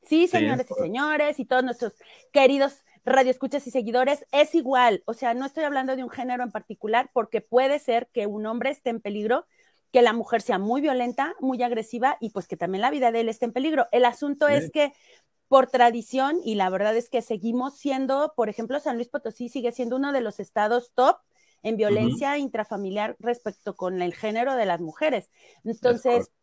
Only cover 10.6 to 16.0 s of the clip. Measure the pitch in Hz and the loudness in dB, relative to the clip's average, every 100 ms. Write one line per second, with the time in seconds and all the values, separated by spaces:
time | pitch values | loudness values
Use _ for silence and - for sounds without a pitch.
10.6 | 202 254 294 254 240 247 277 - 262 254 | 0 -2 0 0 -2 -4 -6 -4 -4 -2
11.6 | 240 233 214 240 254 294 220 196 175 202 | -2 -2 -6 0 0 0 -6 -8 -8 -6
12.6 | 196 190 233 294 247 226 226 220 233 254 | -4 0 0 2 0 2 -2 -2 -4 -2
13.6 | 277 302 247 247 240 240 294 285 294 285 | -2 0 2 4 2 2 -6 0 2 2
14.6 | 320 311 285 _ _ _ _ _ _ 269 | 0 0 -2 _ _ _ _ _ _ 4
15.6 | 254 254 240 240 | 6 6 4 4